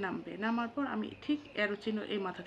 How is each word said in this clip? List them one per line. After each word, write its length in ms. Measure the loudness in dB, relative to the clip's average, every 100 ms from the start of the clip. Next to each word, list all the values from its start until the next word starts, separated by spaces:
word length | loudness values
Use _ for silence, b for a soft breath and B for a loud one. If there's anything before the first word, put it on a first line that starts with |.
| 0
নামবে। 260 | 0 -2 -2 2
নামার 240 | 2 2 0
পর 80 | 0 0
আমি 120 | -2 -2 0
ঠিক 140 | 0 0 0
অ্যারো 200 | 2 2
চিহ্ন 160 | 0 0 0
এই 60 | 0 0
মাথা 160 | -4